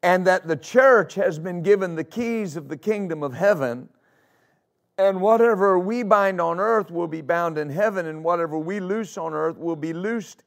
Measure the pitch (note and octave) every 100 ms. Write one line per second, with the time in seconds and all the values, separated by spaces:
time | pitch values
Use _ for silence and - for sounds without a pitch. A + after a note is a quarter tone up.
0 | F3 F#3 F#3 F#3 D#3+ D#3+ - B3 C4+ B3
1 | D#3+ - F#3+ D#3 F3 F3 E3+ G3+ F#3+ D#3+
2 | D#3+ A3 A#3 A3+ G3+ D3 C#3+ D3+ - G#3+
3 | G3 D#3+ C#3+ C3 G3 G3 C3 A#2+ - _
4 | _ _ _ _ _ _ _ _ _ -
5 | G3 F#3+ G3 A3+ A#3 G#3 G3 F#3 F#3 A#3+
6 | G#3+ G#3 G3 F#3 E3+ E3+ G#3 A3+ F#3+ E3+
7 | E3+ D#3+ D3+ E3+ E3+ D3+ D3 D3 G#3+ F#3+
8 | E3 D#3 D#3+ F3 E3 D#3 D#3 G3+ F#3 G#3+
9 | G#3+ - E3 D#3 D#3+ E3 E3 E3 D#3 E3
10 | G3 A#3 F3+ -